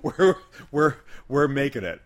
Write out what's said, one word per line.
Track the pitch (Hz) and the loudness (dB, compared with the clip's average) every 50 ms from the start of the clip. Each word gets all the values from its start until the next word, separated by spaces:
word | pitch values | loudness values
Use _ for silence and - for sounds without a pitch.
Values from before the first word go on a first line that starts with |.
we're, | - 143 - - 185 185 185 - - _ - - - - | -6 -8 0 2 2 2 2 0 -8 _ -20 -20 -20 -6
we're, | - 147 151 151 139 - _ - - - - - | -2 2 2 2 0 -2 _ -20 -20 -20 -12 -4
we're | 131 143 147 | 0 0 2
making | 143 139 139 139 143 - 120 98 | 2 0 -2 -2 -2 -4 -6 -6
it. | 87 80 - _ | -6 -8 -10 _